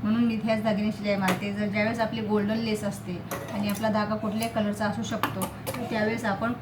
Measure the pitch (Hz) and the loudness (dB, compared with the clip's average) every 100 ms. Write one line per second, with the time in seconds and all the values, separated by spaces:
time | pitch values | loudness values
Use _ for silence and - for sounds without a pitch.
0 | 208 226 240 220 214 220 220 202 208 214 | 2 4 4 2 0 2 2 2 2 0
1 | 208 202 190 185 202 202 208 208 214 233 | 0 2 2 2 0 -2 0 2 2 2
2 | 220 226 208 208 202 220 226 214 202 - | 0 0 2 2 2 0 0 0 -2 -4
3 | - 175 - - - 208 208 202 220 214 | -6 -6 -6 -8 -6 -2 0 0 2 2
4 | 208 214 214 208 226 226 208 202 214 196 | 2 0 -2 0 -2 0 0 0 -2 -2
5 | 214 220 - 190 226 - - 254 233 226 | -2 -2 -2 -2 -2 -2 -6 -4 -2 0
6 | 214 226 220 196 226 240 | 0 0 0 0 0 -2